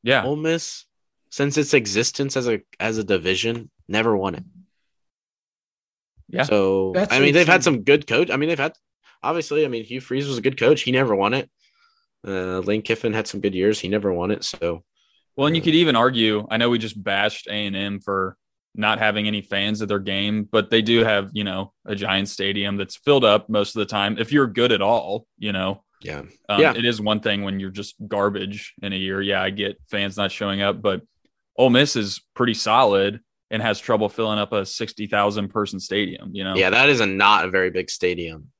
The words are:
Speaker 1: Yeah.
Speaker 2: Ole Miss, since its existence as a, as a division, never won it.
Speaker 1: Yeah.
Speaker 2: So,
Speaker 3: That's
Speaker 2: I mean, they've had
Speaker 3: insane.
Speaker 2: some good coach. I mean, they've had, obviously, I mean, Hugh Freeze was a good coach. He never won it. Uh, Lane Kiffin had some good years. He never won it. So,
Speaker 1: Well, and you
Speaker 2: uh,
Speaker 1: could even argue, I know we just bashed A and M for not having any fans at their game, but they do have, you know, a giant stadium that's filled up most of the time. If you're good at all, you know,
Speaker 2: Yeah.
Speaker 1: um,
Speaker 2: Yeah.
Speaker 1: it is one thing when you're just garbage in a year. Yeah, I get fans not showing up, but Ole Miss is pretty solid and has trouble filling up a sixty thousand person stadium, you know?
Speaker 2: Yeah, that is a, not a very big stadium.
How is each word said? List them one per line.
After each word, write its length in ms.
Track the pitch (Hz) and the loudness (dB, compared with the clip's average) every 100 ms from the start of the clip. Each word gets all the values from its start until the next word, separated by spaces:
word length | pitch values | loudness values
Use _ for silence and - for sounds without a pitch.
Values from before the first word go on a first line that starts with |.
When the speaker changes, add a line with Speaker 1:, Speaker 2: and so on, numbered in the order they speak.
Speaker 1:
Yeah. 220 | 117 131 | 2 0
Speaker 2:
Ole 140 | 120 151 | 2 -2
Miss, 480 | 160 165 - - - _ _ _ _ | -2 -2 -4 -14 -20 _ _ _ _
since 280 | - 143 143 | -2 0 0
its 160 | 143 | 2
existence 640 | 143 107 98 120 - 139 135 | 2 2 0 -2 -2 -4 -2
as 100 | 123 | -2
a, 140 | 107 _ - | -2 _ -8
as 180 | 107 110 | -4 -4
a 60 | |
division, 680 | 104 95 85 92 113 117 110 _ - | -2 0 0 -2 -2 -4 -10 _ -4
never 280 | 104 113 104 | -2 0 0
won 200 | 95 82 | -2 -6
it. 80 | - - _ _ _ _ _ _ _ _ _ _ _ _ _ _ _ _ - | -14 -20 _ _ _ _ _ _ _ _ _ _ _ _ _ _ _ _ -10
Speaker 1:
Yeah. 140 | 180 | -2
Speaker 2:
So, 500 | 139 107 98 98 95 | 2 4 4 2 0
Speaker 3:
That's 180 | 180 202 | 0 2
Speaker 2:
I 60 | 127 | 4
mean, 140 | 143 | 6
they've 120 | 151 165 | 6 6
had 120 | 180 | 6
Speaker 3:
insane. 160 | 170 127 | 4 2
Speaker 2:
some 80 | |
good 240 | 101 151 - | 4 4 4
coach. 220 | 120 139 | 0 0
I 60 | 127 | 0
mean, 100 | 156 | -2
they've 100 | 160 | -2
had, 160 | 147 - _ _ _ _ | -4 -6 _ _ _ _
obviously, 440 | - 165 151 147 147 | -4 -4 -2 0 0
I 20 | |
mean, 160 | 117 | -2
Hugh 160 | 107 127 | -8 -12
Freeze 280 | - 131 143 | -6 -4 -4
was 100 | 123 | -2
a 40 | |
good 160 | 117 131 | -2 2
coach. 260 | 117 147 | 4 4
He 100 | - | 2
never 200 | 127 131 | 2 2
won 200 | 101 98 | 2 2
it. 160 | 131 - _ _ _ _ _ _ _ 98 | 0 -4 _ _ _ _ _ _ _ -8
Uh, 340 | 95 92 95 | -4 -4 -4
Lane 220 | 92 107 | -2 -2
Kiffin 300 | 104 113 117 | 0 -2 0
had 160 | 110 107 | -2 -4
some 140 | 101 | -8
good 120 | 101 | -6
years. 260 | 92 98 107 | 0 0 0
He 100 | 92 | -2
never 240 | 98 98 | -2 -2
won 180 | 87 90 | -2 -2
it. 140 | - - | -4 -6
So, 400 | - 87 82 _ _ _ _ _ - | -6 -6 -6 _ _ _ _ _ -2
Speaker 1:
Well, 120 | 143 | 0
and 80 | 165 | 0
you 60 | |
Speaker 2:
uh, 40 | 165 | 2
Speaker 1:
could 100 | 156 | 4
even 220 | 165 120 | 4 4
argue, 500 | 123 123 110 107 107 | 4 4 2 2 -2
I 60 | 110 | 0
know 140 | 120 | 2
we 100 | 120 | 2
just 240 | 110 101 | -2 -6
bashed 440 | 98 98 107 - - | -4 0 0 -2 -8
A 200 | 104 104 | -6 -4
and 80 | 95 | -4
M 240 | 101 101 | -6 -6
for 380 | 101 98 92 - _ _ _ - | -4 -4 -4 -8 _ _ _ -4
not 220 | 107 107 | -2 2
having 260 | 110 104 104 | 0 0 -2
any 160 | 104 | -4
fans 400 | 95 98 101 107 | -4 -4 -2 -4
at 60 | 104 | -2
their 120 | 101 | -2
game, 440 | 98 98 104 107 | -2 -4 -2 -2
but 260 | 104 110 101 | 0 0 4
they 120 | 113 | 2
do 240 | 110 117 113 | 4 4 4
have, 240 | 101 98 | 2 -2
you 140 | 107 104 | -6 -6
know, 260 | 95 98 _ - | -6 -8 _ -10
a 100 | 104 | -8
giant 320 | 92 98 98 | -2 -2 -2
stadium 480 | - 98 101 101 101 | -4 -4 -2 -4 -6
that's 220 | 95 - | -8 -6
filled 260 | - 139 | 2 4
up 260 | 113 104 - | 6 4 2
most 240 | 107 101 | 0 0
of 60 | - | -2
the 60 | 104 | -4
time. 320 | 107 101 110 | -2 -2 -2
If 140 | 113 | 0
you're 140 | 147 127 | 2 2
good 260 | 98 123 | 2 2
at 80 | 104 | 4
all, 460 | 98 117 85 107 _ _ | 2 0 0 -8 _ _
you 160 | 104 | -6
know, 320 | 95 92 98 _ _ | -4 -4 -6 _ _
Speaker 2:
Yeah. 220 | - 73 - _ - | -12 -12 -14 _ -4
Speaker 1:
um, 100 | 101 | 2
Speaker 2:
Yeah. 140 | 151 117 | 2 2
Speaker 1:
it 80 | |
is 160 | 120 110 | -2 0
one 220 | 104 107 | 0 0
thing 220 | 110 101 | 0 -2
when 160 | 98 98 | -2 -6
you're 100 | 95 | -6
just 260 | 95 101 - 101 | -10 -14 -14 -6
garbage 680 | 104 101 98 95 101 - - | -2 0 -2 -8 -10 -14 -10
in 100 | 101 | -8
a 60 | 95 | -6
year. 240 | 95 98 | -4 -4
Yeah, 200 | 98 95 | -2 0
I 80 | 95 | -2
get 300 | 101 98 101 - | -4 -6 -8 -8
fans 280 | 104 101 98 | -6 -4 -4
not 140 | 101 | -6
showing 300 | - 101 98 | -4 -4 0
up, 200 | 101 - | -2 0
but 220 | 107 92 - _ _ _ _ - | -2 -2 -8 _ _ _ _ 2
Ole 140 | 127 | 4
Miss 260 | 123 143 120 | 6 4 0
is 260 | 101 - _ | -4 -8 _
pretty 200 | - 120 | -2 -2
solid 680 | 107 110 117 120 98 98 110 _ _ _ | 0 2 4 6 4 2 -2 _ _ _
and 120 | 110 | -4
has 180 | 110 101 | -2 -2
trouble 300 | - 110 107 | -2 0 0
filling 300 | - 110 107 | -2 -4 -2
up 120 | 101 | -2
a 140 | 107 98 | -4 -4
sixty 420 | - 110 - 104 | -8 -10 -10 -4
thousand 420 | 104 101 104 98 | 0 0 0 -4
person 300 | 110 101 95 | -4 -4 -6
stadium, 520 | - 98 95 87 - | -4 -4 -4 -6 -12
you 100 | 98 | -8
know? 120 | 95 95 | -4 0
Speaker 2:
Yeah, 160 | 92 | 2
that 180 | 110 139 | 4 4
is 100 | 131 | 4
a, 60 | 104 | 2
not 400 | 95 101 104 90 | 4 6 6 4
a 40 | |
very 200 | 95 92 | 0 0
big 200 | 90 90 | -2 -6
stadium. 600 | - 90 87 82 78 73 _ | -2 -2 -2 -8 -12 -20 _